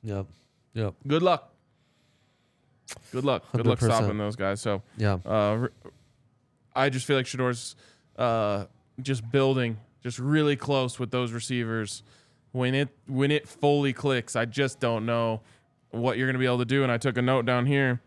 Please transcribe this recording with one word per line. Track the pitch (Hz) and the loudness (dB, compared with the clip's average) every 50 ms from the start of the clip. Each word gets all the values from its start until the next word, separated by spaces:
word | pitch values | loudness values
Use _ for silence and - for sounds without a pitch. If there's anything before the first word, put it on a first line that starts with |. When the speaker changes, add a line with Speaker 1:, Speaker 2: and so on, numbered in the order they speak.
Speaker 1:
yep, | - 110 101 98 98 - - _ _ _ _ _ _ _ _ | -8 -6 -6 -6 -6 -8 -14 _ _ _ _ _ _ _ _
yep. | 113 110 101 92 _ - 139 | -4 -4 -4 -6 _ -4 -2
Speaker 2:
good | 147 160 | 0 2
luck. | 175 185 175 151 - - _ _ _ _ _ _ _ _ _ _ _ _ _ _ _ _ _ _ _ _ _ _ _ _ _ _ _ - - - - - | 4 2 2 2 -2 -12 _ _ _ _ _ _ _ _ _ _ _ _ _ _ _ _ _ _ _ _ _ _ _ _ _ _ _ -18 -18 -16 -16 -8
Good | - 123 131 | -6 -2 0
luck. | 143 127 - - - | 0 0 0 -2 -2
Good | - 120 117 | -2 0 2
luck | 127 127 120 | 2 2 4
Speaker 1:
Hundred | |
percent. | 123 113 117 113 110 | 4 4 4 4 2
Speaker 2:
stopping | 101 104 107 | 2 0 -2
those | 104 104 104 | -4 -4 -4
guys. | 107 101 95 101 107 | -2 -2 -2 -2 -2
So, | - 117 101 95 - _ - - | -2 -2 -2 -4 -4 _ -6 -2
Speaker 1:
Yeah. | 110 104 98 92 92 | 0 0 0 0 -2
Speaker 2:
uh, | - | -2
r-, | 107 110 104 104 107 113 123 - - - - - _ _ _ _ _ _ _ _ _ _ _ _ _ _ _ _ _ | 0 2 2 2 2 0 -2 -4 -6 -10 -20 -20 _ _ _ _ _ _ _ _ _ _ _ _ _ _ _ _ _
I | 131 131 139 | 0 2 2
just | 131 131 123 | 2 -2 0
feel | - 143 135 | 0 0 0
like | 127 - | 0 -2
Shador's, | - 127 127 123 123 117 - - - _ - - _ _ _ _ _ - | -4 -2 -2 -2 -2 -4 -8 -12 -14 _ -20 -20 _ _ _ _ _ -2
uh, | 123 120 117 113 107 104 101 98 98 - _ _ _ _ _ - | 0 0 2 2 0 0 0 -2 -4 -8 _ _ _ _ _ -12
just | 131 135 135 120 110 117 | -4 -4 -4 -4 -4 0
building, | 113 139 135 135 131 131 123 117 113 107 - _ _ _ _ | 2 2 4 4 4 2 0 -2 -2 -6 -10 _ _ _ _
just | 123 117 - | -10 -8 -4
really | 123 139 151 156 151 147 143 | -2 2 2 4 4 4 2
close | 127 - 139 143 135 131 123 - - | 0 0 0 0 2 0 0 -2 -6
with | 127 113 | -8 -4
those | - 123 123 120 | -2 -2 -2 -2
receivers. | 113 120 110 - 131 123 120 113 113 113 110 101 - - - - - - _ _ _ _ _ _ | -4 -6 -6 -4 -2 -2 -2 -2 -2 -4 -4 -4 -8 -12 -14 -20 -20 -20 _ _ _ _ _ _
When | _ 127 127 127 131 | _ -2 -2 0 0
it, | 135 143 135 _ _ _ - | 0 -2 -2 _ _ _ -6
when | 135 127 139 139 | -2 0 2 2
it | 147 151 - - | 2 0 0 -4
fully | - - - - 147 143 143 139 131 | -10 0 2 4 4 4 2 0 -2
clicks, | - - 139 135 123 117 - - | 0 0 0 0 0 -2 -2 -2
I | 120 113 | -2 -2
just | 117 113 139 139 135 - - | -2 0 -2 -2 -2 -2 -2
don't | - 123 117 110 107 | -2 0 0 0 -2
know | 117 120 117 117 113 113 110 - - - _ _ _ _ _ _ _ | -2 0 0 0 0 -2 -4 -8 -16 -20 _ _ _ _ _ _ _
what | - 113 120 127 113 110 | -6 -2 -2 0 0 0
you're | 131 131 | 0 0
gonna | 127 127 | 0 0
be | 131 | 0
able | 127 123 123 | 2 2 0
to | 123 | 0
do. | 113 127 139 139 | 0 2 2 2
And | 127 | 2
I | 120 117 | 0 0
took | - 139 117 123 | 0 -2 0 0
a | |
note | 123 127 131 131 117 | 2 2 2 2 2
down | 117 123 123 120 | 2 0 0 2
here. | 135 143 139 139 131 123 123 _ | 2 2 2 2 2 0 -2 _